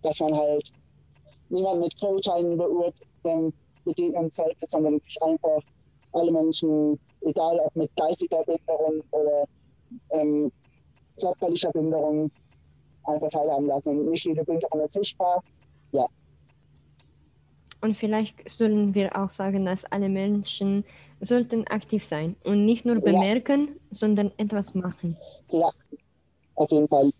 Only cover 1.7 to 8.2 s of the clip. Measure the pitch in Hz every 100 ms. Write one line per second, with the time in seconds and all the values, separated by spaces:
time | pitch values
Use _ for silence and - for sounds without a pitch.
1.7 | 175 170 - 202 190 190 175 175 170 175
2.7 | 175 175 - - _ 170 165 160 - _
3.7 | _ - 156 349 285 165 - 160 - -
4.7 | 160 156 151 - - - 165 - 151 -
5.7 | _ _ _ _ - 170 165 160 160 160
6.7 | 151 151 147 _ _ 156 147 165 - -
7.7 | - 320 - - -